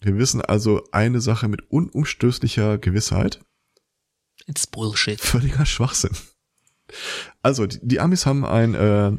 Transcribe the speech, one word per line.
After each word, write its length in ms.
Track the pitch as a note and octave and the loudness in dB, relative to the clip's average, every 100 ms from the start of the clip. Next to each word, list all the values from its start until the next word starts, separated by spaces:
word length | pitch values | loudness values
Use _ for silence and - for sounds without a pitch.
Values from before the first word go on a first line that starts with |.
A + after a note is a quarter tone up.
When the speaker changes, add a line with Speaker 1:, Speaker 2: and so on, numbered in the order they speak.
Speaker 1:
Wir 160 | G#2 G2 | 0 2
wissen 240 | C3+ A#2 | 2 0
also 480 | - G#2 A2 G#2 - | 0 0 2 0 0
eine 280 | - A2+ B2 | 0 2 2
Sache 260 | B2 A#2 A2 | 0 0 -2
mit 240 | G#2 - | -4 -2
unumstößlicher 1080 | D3 E3+ - D3+ - B2 A#2+ A2+ - G#2+ G#2 | -2 0 -2 -4 0 0 2 -2 0 0 0
Gewissheit. 680 | - G2 - F#2 F#2+ - _ _ _ _ _ _ _ _ _ _ - | 0 0 0 0 0 -2 _ _ _ _ _ _ _ _ _ _ -12
Speaker 2:
It's 200 | C#3+ - | -8 -8
bullshit. 540 | - A2 G#2 - G#2 | -6 -6 -2 -4 -4
Speaker 1:
Völliger 460 | - B2+ C3+ C3 D3+ | 0 0 2 0 0
Schwachsinn. 500 | - B2 - F#2+ - - _ _ _ _ _ - - - - - - | 0 -2 0 -4 -4 -12 _ _ _ _ _ -20 -14 -12 -10 -12 -4
Also, 240 | - C#3 G2+ | 0 0 -2
die, 120 | - | -4
die 180 | A#2+ - | -2 0
Amis 240 | E3+ F3+ | 2 2
haben 220 | C#3 C#3 - | 2 0 0
ein, 280 | A2+ A#2 | 2 2
äh, 380 | G2+ G#2 G#2 G2+ | 2 2 4 2